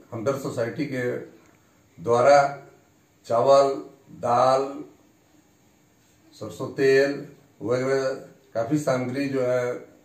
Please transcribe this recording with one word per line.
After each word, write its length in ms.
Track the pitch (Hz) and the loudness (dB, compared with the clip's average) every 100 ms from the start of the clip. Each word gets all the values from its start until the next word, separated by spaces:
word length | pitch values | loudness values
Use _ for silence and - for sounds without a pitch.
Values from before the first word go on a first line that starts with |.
| - | -14
हमदर्द 280 | 113 123 131 | -6 -4 -4
सोसाइटी 460 | 143 123 113 - 139 | -6 -6 -6 -6 -6
के 320 | 127 123 - - - _ _ _ _ _ - | -6 -6 -6 -10 -20 _ _ _ _ _ -8
द्वारा 640 | 98 120 135 143 139 - - - _ _ _ _ - | 0 4 6 6 4 -4 -16 -20 _ _ _ _ -2
चावल, 640 | 117 131 139 139 101 - - - | 2 6 6 4 0 -10 -20 -20
दाल, 760 | - 120 123 131 131 139 - - _ _ _ _ _ _ _ _ _ _ _ _ _ _ | -6 0 2 4 2 0 -8 -16 _ _ _ _ _ _ _ _ _ _ _ _ _ _
सरसों 400 | - - - 127 | -18 -16 -10 -8
तेल 600 | - 135 135 139 143 - - _ - | 0 4 4 2 -2 -12 -20 _ -10
वगैरह 520 | 104 127 131 135 131 131 - - _ | -4 -2 0 -2 -2 -6 -12 -20 _
काफ़ी 240 | 113 117 151 | -6 -2 -2
सामग्री 520 | 147 127 123 135 139 | 0 -2 -4 -6 -4
जो 120 | 135 | -2
है 320 | 123 127 123 123 - _ | -2 -2 -4 -6 -14 _